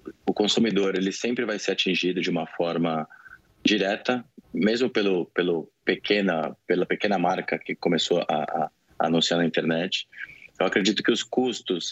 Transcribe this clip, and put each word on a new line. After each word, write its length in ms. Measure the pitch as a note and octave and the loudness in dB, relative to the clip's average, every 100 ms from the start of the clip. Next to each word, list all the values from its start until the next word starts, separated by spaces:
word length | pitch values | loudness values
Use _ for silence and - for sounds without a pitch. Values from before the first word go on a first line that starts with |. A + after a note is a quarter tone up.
| - - - | -16 -6 -4
o 60 | |
consumidor, 600 | - G#3 A3+ A2+ C#3 G2 | 0 2 2 2 2 0
ele 160 | F#2 F#2+ | 0 -2
sempre 360 | F#2+ A#2 B2 A2+ | -2 -4 -2 -2
vai 120 | G#2 | -2
ser 140 | - | -2
atingido 480 | F#2+ G2 F2 F2+ F#2 | 0 0 0 0 0
de 80 | E2+ | 0
uma 180 | E2+ D#2+ | -2 -4
forma 640 | - E2+ E2+ E2+ D#2+ D2+ - - - _ _ | -2 -2 0 0 -2 -4 -12 -20 -20 _ _
direta, 580 | - G#2 F#2+ G#2+ - B2 - - _ | 2 2 2 -2 -2 -4 -4 -20 _
mesmo 380 | - G2 A#2 B2 | 0 0 2 0
pelo, 340 | A#2 G2+ F2+ D#2+ | 0 2 0 0
pelo 460 | - F2+ E2+ D#2 _ | -2 0 0 -4 _
pequena, 720 | - F#2 - G#2 G2 E2 D2+ - - | -4 -4 0 2 2 0 -2 -8 -2
pela 180 | F2 | 0
pequena 320 | F2+ F2+ G#2 F#2+ | 0 0 0 2
marca 420 | F2 F2+ - E2 | 2 0 -2 -6
que 160 | - | -6
começou 440 | E2 - E2 - F2 | -4 0 0 2 0
a, 60 | E2+ | 2
a, 420 | D#2 D2+ E2 D#2 - _ _ | -2 -2 -4 -4 -8 _ _
a 80 | E2 | 0
anunciar 320 | E2 D#2+ E2+ | 2 2 2
na 80 | E2+ | 2
internet. 600 | - D#2+ E2 F#2+ - - - - - - - | 0 0 0 -2 -4 -8 -14 -16 -16 -20 -4
Eu 60 | F#2+ | 0
acredito 360 | A2 G2 G2 | 2 2 0
que 80 | - | 0
os 120 | A2+ | 0
custos, 680 | - - B2+ G#2+ - F2 - | 0 -2 -2 -4 -4 -4 -2